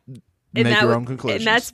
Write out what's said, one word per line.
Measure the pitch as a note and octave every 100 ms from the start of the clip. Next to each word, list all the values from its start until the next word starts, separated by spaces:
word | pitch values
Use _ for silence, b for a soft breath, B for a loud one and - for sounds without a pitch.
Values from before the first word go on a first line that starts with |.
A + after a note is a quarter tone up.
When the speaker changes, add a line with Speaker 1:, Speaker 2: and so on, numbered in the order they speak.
| -
Speaker 1:
M-, | C3 - _ _
Speaker 2:
And | -
Speaker 1:
make |
Speaker 2:
that | A#2+ G#2+
Speaker 1:
your | A#2
Speaker 2:
w-, | A#2
Speaker 1:
own | A#2+
conclusions. | C3 B2+ D#3
Speaker 2:
and | A3
that's | A#3 -